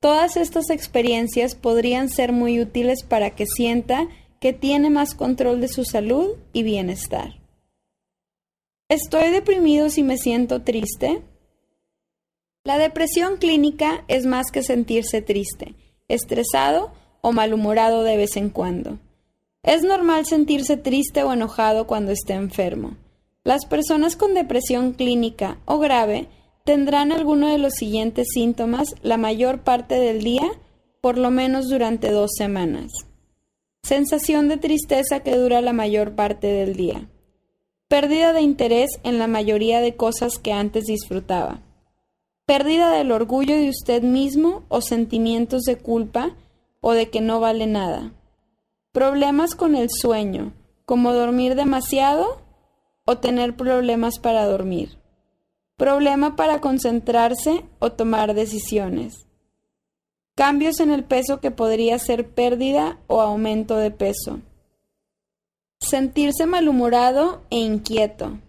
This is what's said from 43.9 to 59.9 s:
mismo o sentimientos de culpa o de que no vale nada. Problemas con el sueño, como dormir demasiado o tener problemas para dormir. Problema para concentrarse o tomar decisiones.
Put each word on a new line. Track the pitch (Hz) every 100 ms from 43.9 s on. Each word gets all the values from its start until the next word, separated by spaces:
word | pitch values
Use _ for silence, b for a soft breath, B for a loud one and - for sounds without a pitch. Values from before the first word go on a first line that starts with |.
| 240
mismo | 240 254 277 277 320 381 -
o | 233
sentimientos | 240 233 226 226 226 226 233 262
de | 247 240
culpa | - 233 220 - 294 - b b _ _
o | 226
de | 233 226
que | 214
no | 220 226
vale | 226 220 220
nada. | 214 185 156 113 - _ _ _ _ _ _ _
Problemas | - 269 277 277 285 330 -
con | 339 285
el | 233
sueño, | - 240 220 208 185 208 - _ _ -
como | 247 240
dormir | 240 240 247 254 262
demasiado | 285 269 254 269 269 294 381 523 - _ _ _ _ _ -
o | 240
tener | 247 247 240 240
problemas | 254 254 247 233 233 233
para | 240 226 208
dormir. | 196 190 175 - - _ _ _ _ _ _ _ _
Problema | 269 277 285 277 294 294
para | 320 302
concentrarse | 294 262 254 233 233 233 233 240 - 339 - _
o | 233
tomar | - 226 220 214 208
decisiones. | 214 214 - 214 190 185 233 - _ _ _ _ _ _ _